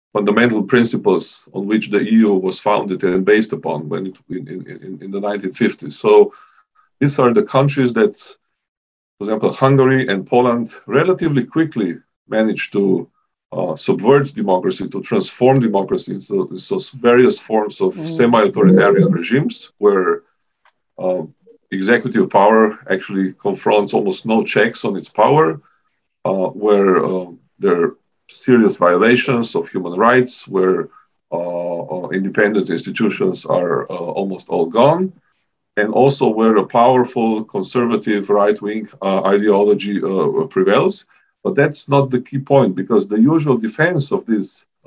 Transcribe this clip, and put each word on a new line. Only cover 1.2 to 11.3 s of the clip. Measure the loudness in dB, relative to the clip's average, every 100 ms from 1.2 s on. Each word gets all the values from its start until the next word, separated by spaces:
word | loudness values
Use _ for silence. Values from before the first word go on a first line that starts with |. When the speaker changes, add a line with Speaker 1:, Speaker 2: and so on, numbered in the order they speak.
| -2 -12 _
Speaker 1:
on | -10 -2
which | -2 0
the | -2
E | 2 4
U | 4 2
was | -2 -4
founded | -2 -2 -2 -4
and | -2 0 2
based | 2 0
upon | -6 -6 -6 -6
when | -8 -8
it, | -12 -12
in, | -12 -10
in, | -14 -14
in, | -16 -16 -16
in | -10
the | -8
nineteen | -6 -6 -6
fifties. | -2 -2 -2 -12 -2
So | 6 6 6 0 _ _ _ _ _ -4
these | -2 2
are | 2
the | 2
countries | 2 2 2 2 0
that, | 2 0 -2 -18 -20 _ _ _ _ _ _ _ -10
for |
example, | -6 -2 -4
Hungary | 0 2 4 4 2 0
and | -4 -2
Poland | 0 2 0 -4 -12 -2
relatively | 0 2 0 0